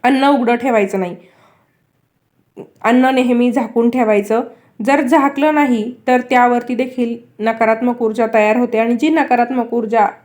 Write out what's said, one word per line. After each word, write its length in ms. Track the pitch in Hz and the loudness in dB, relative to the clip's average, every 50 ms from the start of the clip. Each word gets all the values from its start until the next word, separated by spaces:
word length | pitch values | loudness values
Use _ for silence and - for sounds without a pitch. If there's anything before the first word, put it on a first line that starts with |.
| - | 0
अन्न 240 | 247 269 262 269 277 | 0 0 2 2 2
उघडं 280 | 285 262 240 226 240 | 2 2 2 0 -2
ठेवायचं 440 | 233 240 269 233 220 202 190 - 190 | 0 0 0 0 0 0 0 -2 -6
नाही, 160 | 185 175 175 - - _ _ _ _ _ _ _ _ _ _ _ _ _ _ _ _ _ _ _ _ _ _ _ _ _ _ - - - _ _ | -6 -6 -8 -14 -20 _ _ _ _ _ _ _ _ _ _ _ _ _ _ _ _ _ _ _ _ _ _ _ _ _ _ -20 -20 -20 _ _
अन्न 240 | - 220 233 254 254 | -2 0 2 2 2
नेहमी 460 | 262 262 262 254 247 247 240 247 247 | 2 2 0 0 0 2 2 2 0
झाकून 380 | 226 277 233 220 - 240 233 240 | 0 -2 0 0 2 2 2 2
ठेवायचं. 520 | 233 254 240 214 214 208 202 208 220 226 262 254 - _ _ _ _ _ 214 | 2 0 0 2 2 0 0 0 -2 -2 -2 -4 -12 _ _ _ _ _ -2
जर 160 | 233 277 285 | 0 0 0
झाकलं 540 | 277 240 285 302 269 277 277 277 277 311 302 | 2 2 2 2 2 2 0 0 0 0 2
नाही 400 | 302 294 262 247 220 208 240 247 - _ - | 2 2 2 0 -2 -2 -6 -10 -8 _ 0
तर 140 | 254 254 | 0 0
त्यावरती 540 | 247 247 262 247 247 247 247 240 240 - 254 | 0 0 2 2 4 2 2 0 -2 -4 -4
देखील 420 | 220 262 254 - - 247 233 233 233 - _ _ - | -4 -4 -6 -4 -4 -4 -4 -6 -10 -14 _ _ -6
नकारात्मक 640 | 208 226 226 226 233 220 220 220 240 247 240 240 | -4 -4 0 0 0 0 0 0 0 -4 -2 -2
ऊर्जा 240 | 240 220 220 240 226 220 226 | -2 -4 -2 -2 -4 0 2
तयार 240 | 220 214 214 220 247 | 2 2 2 2 0
होते 220 | 247 233 240 220 | 0 0 0 -2
आणि 160 | 226 233 240 | 0 0 0
जी 140 | 226 302 320 | 0 0 0
नकारात्मक 640 | 320 320 277 277 254 233 240 233 262 254 233 233 - | 2 2 2 0 2 0 0 -2 -2 -4 -4 -2 -4
ऊर्जा 340 | 240 220 208 220 226 208 - - - | -4 -4 0 0 0 0 0 -2 -10